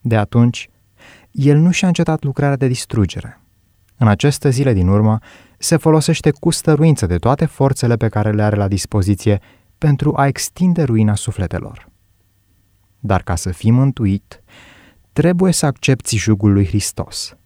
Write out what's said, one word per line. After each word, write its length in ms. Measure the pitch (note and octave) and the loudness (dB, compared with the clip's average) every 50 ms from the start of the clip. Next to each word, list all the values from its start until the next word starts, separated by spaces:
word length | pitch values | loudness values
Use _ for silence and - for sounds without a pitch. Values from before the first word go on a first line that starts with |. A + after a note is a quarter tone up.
De 160 | _ B2+ A2+ | _ 0 0
atunci, 540 | A2+ G#2 G#2 - A#2+ A#2+ A#2+ A#2+ - - _ _ _ _ _ _ _ - - - - _ _ | 0 -2 0 2 2 2 2 0 -4 -12 _ _ _ _ _ _ _ -20 -20 -20 -20 _ _
el 280 | _ - C3+ C#3 D3 D3+ | _ 0 2 4 4 4
nu 120 | D#3+ F3+ | 4 4
și-a 160 | F3 - - | 2 2 0
încetat 360 | F#3 E3+ - E3+ D#3+ D#3+ D#3 - | 0 0 0 0 -2 -2 -4 -4
lucrarea 340 | C#3+ C3 - C#3+ C#3+ C#3 | -6 -4 -2 -2 -2 0
de 100 | C3 C3+ | 0 0
distrugere. 720 | C3 B2 A#2+ - - - A2+ G2+ E2+ - - - - - _ _ _ _ _ _ _ _ _ _ _ _ | -2 -2 -4 -6 -6 0 0 0 0 -2 -8 -14 -14 -18 _ _ _ _ _ _ _ _ _ _ _ _
În 120 | _ C3 A2 | _ 2 2
aceste 420 | G#2 G2+ - D3 C#3+ - - D3 | 2 2 2 -2 -2 0 0 -2
zile 220 | B2+ B2 C#3 C3+ A#2 | 0 0 0 0 2
din 160 | F#2+ F2+ F2+ | 2 2 2
urmă, 300 | G2 G#2 G#2+ G#2+ A2 A2 _ - - - _ _ _ _ | 2 2 2 2 0 -2 _ -10 -20 -20 _ _ _ _
se 180 | - - E3+ | -4 -2 -2
folosește 540 | D3+ - E3 D#3 D#3+ D3 - E3 - - D#3 | 0 2 2 2 2 2 0 -2 0 0 -2
cu 200 | C#3+ - - E3+ | -2 0 -2 -4
stăruință 560 | D#3+ - - - D#3 C#3+ D3+ E3 D3+ - - | -4 -2 0 0 2 4 4 2 2 2 0
de 100 | F2 F2 | -2 -2
toate 280 | F2 - A2+ C3+ - E3 | 0 0 0 0 0 -2
forțele 520 | D3+ - - C#3 C3+ C3 - - A#2 A#2+ | -4 -2 0 0 0 0 0 -2 -2 0
pe 120 | A2 - A2 | 0 -2 -2
care 240 | - G#2+ G#2 G#2+ G#2 | -2 -2 -2 0 0
le 100 | G#2 G#2 | 0 0
are 140 | G#2+ G#2 | 0 0
la 120 | G#2 G#2 F#2+ | 0 0 0
dispoziție 720 | G2+ F#2+ - - - G#2+ F#2+ F#2+ G2+ F#2 - A2 G#2 G2+ _ _ _ _ _ _ _ _ | -2 -4 -4 -2 -2 -2 0 0 0 0 0 0 0 0 _ _ _ _ _ _ _ _
pentru 380 | - D#3 C#3+ C3+ - D3+ - | 0 0 0 2 0 -2 0
a 100 | - C#3 | 0 0
extinde 560 | C#3 C3+ - - - _ - F3+ F#3 F3 F3 D#3+ | 0 0 -4 -8 -10 _ -2 0 0 2 0 0
ruina 320 | C3 A2+ A2 A2 G#2+ G#2+ | 0 2 2 2 2 0
sufletelor. 760 | G2+ - - G#2 - G2 F2 - E2+ - - A2 - - _ _ _ _ _ _ _ _ _ _ _ _ _ _ _ _ _ _ _ _ _ _ _ | -2 -4 -6 -6 -6 -6 -6 -6 -8 -10 -10 -16 -18 -20 _ _ _ _ _ _ _ _ _ _ _ _ _ _ _ _ _ _ _ _ _ _ _
Dar 240 | - G2+ G2 F2+ - | -6 -4 -4 -4 -2
ca 120 | - F#2 | -4 -6
să 160 | F2 - F#2 | -6 -4 -8
fii 200 | F2 - - A2 | -10 -4 0 2
mântuit, 720 | A#2 B2 C3+ C#3 B2+ - A#2+ G2 F#2+ G2+ _ _ - - _ _ _ - - - - - _ _ _ _ _ _ _ | 2 4 2 0 0 0 -2 -2 -2 -2 _ _ -20 -20 _ _ _ -20 -20 -20 -20 -20 _ _ _ _ _ _ _
trebuie 400 | - D3+ E3+ F3+ F3 F#3+ F#3 E3+ | 0 2 2 2 2 2 0 0
să 140 | - - | 0 0
accepți 500 | D3 B2+ _ - - C3+ B2+ - - - | -2 -4 _ 0 0 0 0 -2 -4 -4
jugul 360 | G#2+ - A2 G#2+ G2 G#2 G#2 G2 | -2 0 0 0 2 4 2 4
lui 140 | G2 G2+ | 4 2
Hristos 680 | F2+ - G2+ G2+ - - - - - - - - - - _ _ | 0 -2 -4 -4 -4 -8 -10 -12 -10 -10 -14 -14 -14 -16 _ _